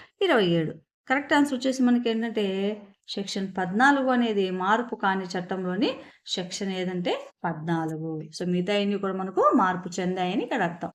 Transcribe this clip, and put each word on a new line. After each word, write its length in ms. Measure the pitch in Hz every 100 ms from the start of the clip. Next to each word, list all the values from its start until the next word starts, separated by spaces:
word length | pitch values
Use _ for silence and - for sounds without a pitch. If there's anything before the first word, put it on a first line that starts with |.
| - -
ఇరవై 220 | 392 262 185
ఏడు. 280 | 170 156 - _ _ -
కరెక్ట్ 240 | 262 285
ఆన్సర్ 220 | 294 285
వచ్చేసి 280 | 254 262 262
మనకి 280 | 247 240 240
ఏంటంటే 360 | 226 226 220 202 190 196 214 - _ -
సెక్షన్ 400 | - - 202 190 190
పద్నాలుగు 500 | 180 196 269 277 262
అనేది 420 | 254 233 208 190
మార్పు 440 | 185 185 220 240
కాని 300 | 208 196 190
చట్టంలోని 680 | 180 185 175 185 180 185 320 523 - - -
సెక్షన్ 460 | - 180 - 196
ఏదంటే 580 | 190 185 180 180 539 - _
పద్నాలుగు. 800 | 175 160 160 165 160 160 160 156 156 -
So, 100 | 180
మిగతా 280 | 180 180
అన్ని 240 | 202 202 202
కూడా 160 | 196
మనకు 380 | 190 185 190 571
మార్పు 460 | 311 185 180 175 175
చెందాయని 420 | 180 185 180 202
ఇక్కడ 200 | 480 269
అర్థం. 280 | 175 170 180